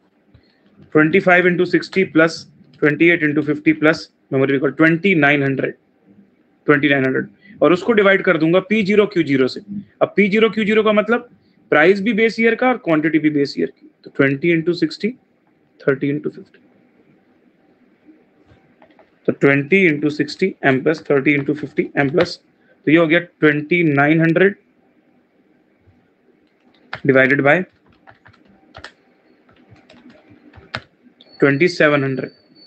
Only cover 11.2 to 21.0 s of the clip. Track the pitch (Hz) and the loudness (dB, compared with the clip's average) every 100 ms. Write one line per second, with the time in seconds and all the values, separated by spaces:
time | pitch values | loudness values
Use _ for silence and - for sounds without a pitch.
11.2 | - _ _ _ _ 147 165 202 196 208 | -6 _ _ _ _ 2 4 2 -2 0
12.2 | 226 214 226 220 254 240 165 156 156 156 | 0 0 -2 0 -2 -2 -2 -2 0 0
13.2 | 151 147 110 - 80 - - _ - - | 0 0 -2 -4 -6 -8 -20 _ -8 -2
14.2 | 139 135 170 165 160 165 156 - 208 254 | -2 0 -2 -2 -2 -4 -6 -4 -8 -8
15.2 | _ _ _ _ _ _ - 135 143 151 | _ _ _ _ _ _ -4 -2 -4 -6
16.2 | - - - _ _ _ _ _ _ _ | -8 -12 -18 _ _ _ _ _ _ _
17.2 | _ _ _ _ _ _ _ _ 302 311 | _ _ _ _ _ _ _ _ _ _
18.2 | _ _ _ _ _ _ - _ _ _ | _ _ _ _ _ _ -20 _ _ _
19.2 | - - 143 139 139 190 180 147 151 147 | -8 0 2 2 0 2 2 0 -4 -4
20.2 | 147 - 190 - 139 131 151 160 | -8 -4 -6 -2 -2 0 0 -4